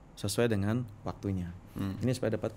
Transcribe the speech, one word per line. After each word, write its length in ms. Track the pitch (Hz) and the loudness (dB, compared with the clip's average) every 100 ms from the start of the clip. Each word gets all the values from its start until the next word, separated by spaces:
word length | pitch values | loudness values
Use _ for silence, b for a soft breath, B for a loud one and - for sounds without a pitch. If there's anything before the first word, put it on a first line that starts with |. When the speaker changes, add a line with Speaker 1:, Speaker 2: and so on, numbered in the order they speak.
| - | -20
Speaker 1:
sesuai 320 | - 101 - 117 | -6 -2 4 4
dengan 400 | 104 101 120 123 - | 4 4 2 0 -6
waktunya. 480 | 98 - 101 95 87 87 - | -8 -4 -2 0 -2 -6 -10
Speaker 2:
Hmm. 240 | - 98 101 120 | -4 -2 0 0
Speaker 1:
Ini 80 | |
supaya 240 | 123 113 107 | 2 2 0
dapat 160 | 110 | -2